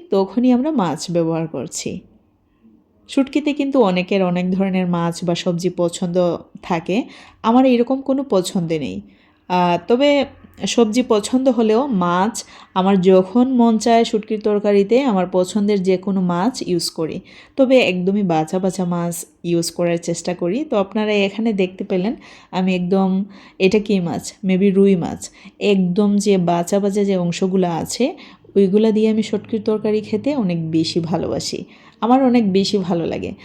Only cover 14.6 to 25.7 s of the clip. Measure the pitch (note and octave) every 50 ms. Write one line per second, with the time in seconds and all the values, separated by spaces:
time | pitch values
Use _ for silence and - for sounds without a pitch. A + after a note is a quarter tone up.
14.6 | G#3 G#3 G3+ G3+ G3 G3+ A3+ B3+ C#4+ B3+ G3+ F#3 F3+ F#3 F#3+ F3+ F#3 F#3 - G#3+
15.6 | G3+ G#3 G#3 G3 F3+ F#3+ F#3 F3+ - G#3 F#3+ G3 F#3 F3 F3 F3 F3+ B3+ - -
16.6 | E3+ - F3+ E3+ - - - - D#3+ D3+ - F#3 - - - - - - _ -
17.6 | C4+ A#3+ C4 B3+ A3 F#3 F#3 F3+ F3 F#3+ G3 G#3 G3+ F3 E3 D#3 D#3+ D#3+ F#3+ F#3
18.6 | G3 F#3 F3+ F#3+ F3+ F3 F3 E3+ E3+ E3+ E3+ - - - _ _ - E3+ E3+ E3+
19.6 | E3 - - - F3 E3+ E3+ E3+ E3+ F#3 E3+ - - F3+ F3 F3+ F3+ E3+ G3 C4+
20.6 | D#4 D4+ A3+ G3+ F#3 F#3+ - G#3+ G#3+ G#3+ G#3 G3+ G3 G3 G3 A3 A3 A#3 G#3 F#3+
21.6 | F#3 F3+ F#3+ - G#3+ - G3+ F3+ F3+ A3 D#4 - - - - - - _ - F#3
22.6 | F#3 F#3+ F#3 F3+ F3+ F3 F#3+ F#3+ F#3+ F#3+ F#3 F#3+ G3+ - - - - - - -
23.6 | F#3+ F#3+ G#3+ G#3+ G#3 - G3+ F#3+ E3+ E3 D3 - - - - _ - F#3 F#3 F3+
24.6 | G3+ G3+ F#3 G3 G3 G3 F#3+ E3+ D#3 - - F3 - - - - - - - -
25.6 | F#3+ G#3